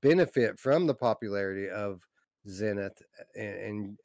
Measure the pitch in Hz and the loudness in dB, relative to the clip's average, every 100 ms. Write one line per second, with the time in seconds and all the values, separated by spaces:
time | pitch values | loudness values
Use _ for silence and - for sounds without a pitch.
0 | 135 175 156 135 113 - 131 156 165 127 | 4 6 4 2 2 0 2 2 2 2
1 | 120 110 107 101 98 98 98 101 101 92 | 0 0 -2 -2 -2 -4 -6 -4 -6 -8
2 | _ _ _ _ 104 95 107 101 98 - | _ _ _ _ -16 -4 -2 -2 -4 -8
3 | - - - - 107 95 104 104 101 104 | -20 -20 -16 -10 -10 -8 -8 -8 -8 -12